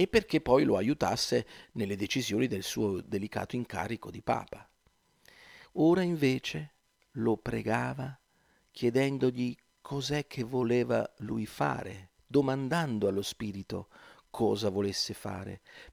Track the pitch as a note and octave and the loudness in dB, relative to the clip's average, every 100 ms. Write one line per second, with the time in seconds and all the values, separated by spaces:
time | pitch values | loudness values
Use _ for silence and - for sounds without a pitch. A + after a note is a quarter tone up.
0 | F#3 A3+ - D#3 - C3+ C#3+ G2 A2 D3 | 4 4 4 2 6 6 6 4 2 2
1 | F#2 G#2 - A#2+ - - - A#2 G2 G2 | 0 0 0 0 -2 -10 -12 -6 -4 -2
2 | G2+ C3 D#3 G3 C3 G2 - A#2 G#2 F#2+ | -2 -2 0 0 0 -2 -4 -2 -2 -2
3 | - G2+ G#2 - F#2+ B2+ A#2 F2+ G2+ A2+ | -4 -6 -4 -6 -4 -6 -6 -6 -6 -6
4 | - G#2 - A#2+ - - - _ _ _ | -10 -6 -2 -2 -4 -14 -18 _ _ _
5 | _ _ _ - - - - - D#3+ F#3 | _ _ _ -20 -20 -20 -8 2 4 6
6 | F3 E3 C#3 C3 - D#3 D3+ _ _ _ | 2 2 2 0 -4 -8 -10 _ _ _
7 | _ B2 A2+ G#2+ A#2 A2+ G#2+ A#2 B2+ C3+ | _ -2 0 0 -2 -4 -2 -2 -2 -6
8 | C3+ C3+ _ _ _ _ _ - A#2+ B2+ | -10 -12 _ _ _ _ _ -2 2 4
9 | C#3 C3+ C3 B2 B2 B2 _ _ - C#3 | 2 2 0 0 -2 -4 _ _ -8 -6
10 | B2+ D3 - - A#2 C3 A#2 B2 A#2+ A2+ | -4 -4 -4 -6 -4 0 2 4 4 2
11 | - - G#2+ A2+ G#2+ - C#3+ B2 F#2+ F#2+ | 0 -6 -6 -4 -4 -2 -2 -2 -8 -12
12 | F#2+ _ - C#3 C3+ C3+ C3 E3+ D3+ A2 | -18 _ 0 2 2 0 0 0 0 0
13 | G2 G2 G2+ - A2 G2 - F#2+ - - | 0 0 -4 -6 -8 -8 -8 -8 -10 -18
14 | - - _ - A2 G#2 G#2 G2 G2+ F#2+ | -20 -20 _ 0 2 2 0 0 0 -2
15 | - G2+ G2+ F#2+ G2 G2 _ - - | -6 -6 -10 -8 -10 -12 _ -20 -16